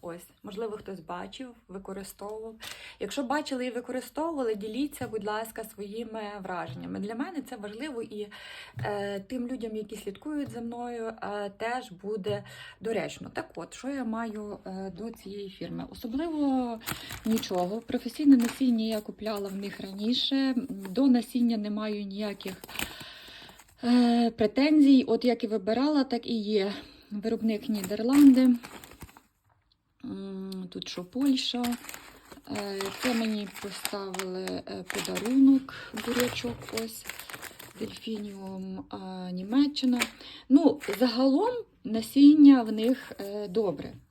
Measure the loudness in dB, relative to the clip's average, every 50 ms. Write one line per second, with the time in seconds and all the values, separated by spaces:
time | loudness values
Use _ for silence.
0 | -12 -12 -14 -14 -16 -20 _ _ _ -14 -10 -8 -6 -6 -6 -8 -10 -12 -12 -14
1 | -10 -12 -10 -10 -10 -12 -14 -14 -14 -16 -16 _ _ _ -16 -14 -12 -12 -12 -12
2 | -12 -14 -16 _ -12 -12 -12 -10 -12 -14 -16 -16 -16 -16 -16 -16 -18 -20 -14 _
3 | -10 -8 -4 -6 -2 -2 -2 -2 -2 -4 -4 -4 -4 -4 -6 -6 -8 -6 -8 -8
4 | -8 -8 _ -4 -4 -4 -2 -2 -2 -2 -2 -4 -6 -8 -4 -4 -4 -4 -4 -8
5 | -10 -6 -6 -6 -4 -4 -4 -4 -6 -8 -8 -12 -12 -12 -12 -12 -12 -10 -8 -10
6 | -10 -8 -8 -10 -8 -8 -10 -10 -8 -8 -6 -6 -6 -8 -10 -10 -10 -8 -6 -6
7 | -6 -6 -4 -6 -6 -6 -6 -10 -10 -10 -12 -12 -12 -12 -10 -10 -10 -8 -8 -8
8 | -10 -10 -10 -10 -12 -12 -12 -18 -18 -18 -18 -18 -18 -16 -10 -8 -4 -4 -4 -4
9 | -4 -4 -6 -6 -8 -8 -8 -6 -6 -6 -6 -6 -8 -8 -6 -8 -8 -8 -12 -12
10 | -10 -10 -12 -10 -10 -6 -6 -4 -6 -6 -8 -10 -8 -8 -8 -8 -8 -8 -8 -8
11 | -8 -8 -8 -8 -8 -8 -6 -6 -6 -8 -8 -6 -6 -4 -4 -4 -6 -10 -16 -12
12 | -8 -8 -6 -6 -4 -4 -4 -4 -6 -12 -18 -18 -18 -20 -20 _ -6 -4 -2 -2
13 | -4 -4 -8 -12 -14 -12 -10 -10 -10 -10 -10 -12 -12 -12 -14 -12 -10 -8 -6 -4
14 | -4 -4 -4 -4 -4 -6 -6 -8 -8 -10 -10 -12 -10 -10 -8 -8 -8 -8 -10 -10
15 | -10 -10 -10 -12 -14 -12 -12 -10 -10 -12 -12 -12 -12 -10 -8 -10 -10 -10 -14 -12
16 | -10 -6 -4 -4 -4 -2 -2 0 0 2 2 2 0 -2 -4 -8 -6 -8 -8 -8
17 | -8 -14 -14 -8 -2 0 0 0 0 -2 -2 0 0 0 -2 -6 -6 -4 -6 -4
18 | -4 -4 -6 2 8 8 8 8 8 2 0 0 2 2 2 2 0 0 -2 -4
19 | -4 -6 -12 -8 -6 -6 -4 -4 -6 -6 -8 -8 -8 -8 -10 -10 -12 -12 -8 -4
20 | -2 0 0 0 0 0 0 2 2 2 0 0 -2 -4 -8 -8 -8 -6 0 2
21 | 4 6 6 4 4 0 -2 0 2 2 2 0 -2 -4 -4 -4 -4 -4 -4 -6
22 | -6 -8 -8 -6 -6 -6 -6 -8 -10 -12 -12 -12 -14 -16 -12 -10 -10 -10 -12 -16
23 | -18 -18 -18 -20 -20 -20 -20 -20 -20 -20 -20 -20 -20 _ _ _ 0 4 6 6
24 | 6 6 6 4 4 2 2 2 0 2 2 2 4 6 6 8 8 10 10 8
25 | 8 6 2 2 4 2 2 2 0 -2 -2 -2 0 0 0 2 2 4 4 2
26 | 2 2 -2 -4 -2 -2 -4 -2 -2 2 2 2 2 2 -2 -6 -12 -18 -20 -20
27 | _ _ -10 -4 -2 -2 -2 0 0 0 0 0 -2 -4 -4 -4 -4 -6 -4 -2
28 | 0 4 8 10 12 12 12 10 8 6 6 4 0 -12 -18 -18 -20 -20 -20 -20
29 | -20 -20 -20 -20 _ _ _ _ _ _ _ _ _ _ _ _ _ _ _ _
30 | -12 -12 -10 -10 -10 -10 -10 -10 -10 -10 -10 -10 -12 -10 -12 -12 -10 -10 -10 -10
31 | -10 -8 -4 0 2 4 4 4 2 -2 -4 -2 -2 -2 -4 -4 -8 -14 -16 -16
32 | -16 -18 -20 -20 _ -20 -20 -20 _ -8 -6 -6 -6 -6 -6 -4 -6 -6 -6 -2
33 | 0 0 2 2 0 0 -2 -2 -4 -8 -10 -10 -10 -10 -10 -8 -8 -6 -6 -6
34 | -8 -8 -8 -6 -6 -6 -6 -6 -6 -6 -8 -8 -8 -10 -12 -12 -10 -8 -8 -6
35 | -6 -4 -6 -4 -2 2 4 8 8 8 8 6 4 -2 -14 -14 -16 -12 -12 -10
36 | -6 -4 0 0 0 0 -2 -6 -6 -8 -8 -8 -12 -6 -6 -6 -6 -6 -10 -14
37 | -14 -14 -14 -14 -14 -16 -16 -14 -14 -16 -16 -18 -20 -20 -12 -10 -10 -10 -10 -12
38 | -10 -8 -8 -8 -8 -10 -12 -12 -12 -10 -10 -10 -10 -10 -10 -10 -12 -12 -14 -12
39 | -12 -10 -10 -10 -8 -8 -8 -8 -6 -2 2 2 2 2 0 0 0 0 2 2
40 | 0 -4 -6 -16 -20 -20 -20 -20 0 _ 6 8 8 8 4 4 -4 -6 0 2
41 | 2 2 2 4 4 4 4 4 2 2 0 -2 -8 _ _ _ _ -4 -4 -4
42 | -4 0 6 10 12 12 12 12 12 12 12 12 8 0 -2 0 2 2 0 0
43 | -2 -14 -12 -10 -10 -8 -6 -8 -8 -2 0 0 0 0 0 -2 -6 -10 -12 -14
44 | -20 _